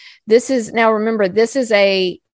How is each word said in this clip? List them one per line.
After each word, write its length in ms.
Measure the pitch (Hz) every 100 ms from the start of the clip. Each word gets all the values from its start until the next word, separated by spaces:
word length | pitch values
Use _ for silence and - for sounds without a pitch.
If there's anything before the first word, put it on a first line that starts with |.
| - - -
This 200 | 226 -
is, 240 | 262 220
now 200 | 226 226
remember, 340 | 220 220 220 190
this 300 | 202 226 269
is 160 | 226
a, 480 | 208 196 190 185 - _